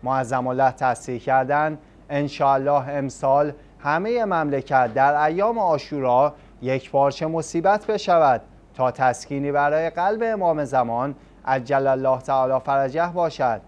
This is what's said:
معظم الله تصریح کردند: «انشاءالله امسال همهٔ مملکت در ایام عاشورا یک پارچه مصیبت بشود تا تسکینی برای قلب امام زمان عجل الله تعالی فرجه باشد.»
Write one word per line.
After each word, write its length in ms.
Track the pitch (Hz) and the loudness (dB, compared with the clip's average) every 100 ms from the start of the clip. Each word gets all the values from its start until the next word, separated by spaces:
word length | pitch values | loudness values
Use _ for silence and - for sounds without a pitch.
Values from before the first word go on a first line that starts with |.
معظم 440 | 123 131 120 127 127 | -2 -2 0 -2 -2
الله 240 | 127 135 | 2 2
تصریح 500 | - 131 120 - 123 | 2 -2 -2 -6 -8
کردند: 580 | 139 131 131 143 156 156 - - - | 0 0 2 0 0 -4 -16 -20 -6
«انشاءالله 760 | 143 143 - 139 135 135 143 131 | -4 -4 0 2 2 2 0 0
امسال 640 | 143 139 - 135 139 147 139 - - | -6 -6 -4 2 2 2 -4 -20 -8
همهٔ 460 | 143 156 208 240 | -2 -2 0 -2
مملکت 720 | 214 175 151 139 135 135 123 | 0 0 0 -2 2 2 2
در 300 | 117 139 147 | 2 2 4
ایام 340 | 151 170 208 233 | 0 2 0 0
عاشورا 760 | 190 151 - 147 131 123 147 - - - | 0 0 -2 -4 2 4 2 0 -20 -10
یک 280 | 120 131 - | -4 -4 -2
پارچه 360 | 139 139 135 160 | 2 2 0 -4
مصیبت 600 | 160 156 170 175 208 208 | -4 -4 0 2 0 0
بشود 540 | 214 202 170 147 117 - - - | -4 2 4 4 2 -2 -20 -20
تا 160 | - 127 | -2 -2
تسکینی 600 | 120 131 123 - 139 143 | 0 0 0 -6 -6 -2
برای 380 | 143 143 156 165 | 0 2 0 -2
قلب 320 | 160 180 220 | -2 -2 -2
امام 400 | 226 214 180 151 | -2 0 0 0
زمان 500 | 139 131 117 117 135 139 - - - | 0 0 0 -2 -4 -6 -18 -12 -4
عجل 400 | 135 120 139 135 | -4 0 0 2
الله 320 | 131 131 131 | 0 0 -2
تعالی 420 | 127 135 131 131 | 0 0 0 0
فرجه 420 | 131 139 135 147 175 | 0 0 0 -2 -4
باشد.» 540 | 175 165 - 131 107 | -2 -4 0 -2 -2